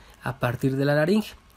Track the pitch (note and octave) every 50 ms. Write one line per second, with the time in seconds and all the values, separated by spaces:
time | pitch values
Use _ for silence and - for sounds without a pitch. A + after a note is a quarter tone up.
0 | - - - - - B2+ B2 - - B2 A#2+ - - C3+ C3 C3+ C#3 C#3+ D3 D3+
1 | D#3 E3+ G3+ G#3+ G#3 - - - - - -